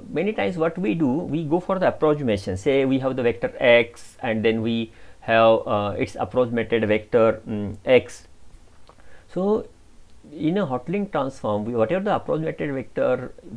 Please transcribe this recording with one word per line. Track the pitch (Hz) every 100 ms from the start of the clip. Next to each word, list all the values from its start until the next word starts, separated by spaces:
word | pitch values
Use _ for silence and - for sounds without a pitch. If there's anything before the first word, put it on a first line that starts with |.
| -
many | 143 196
times | 214 196 175
what | 165 180
we | 208 170
do, | 139
we | 143 202 147
go | 151 175
for | - 190
the | 151
approximation. | - 156 147 131 101 101 95
Say | 147 135 135
we | 131
have | 131 127
the |
vector | 117 117 127 -
x, | 131 117 117 - - -
and | 123 110 113
then | 113
we | 113 117 113 - - -
have, | - 113 113 113 -
uh, | 104 101 98
its | 127 -
approximated | 107 123 120 117 104 117 107
vector, | 104 - 117 113 110 123
mm, | 104 101 101
x. | - 127 - - - - - - - - - - - - -
So | 175 196 220 - - - - - - -
in | 147 160 196
a | 156
Hotelling | 127 - 202 202
transform, | 151 135 - 110 104 107
we, | 120
whatever | 110 185 208
the | 143
approximated | - 156 160 156 156
vector | 135 - - 127 123 123 - -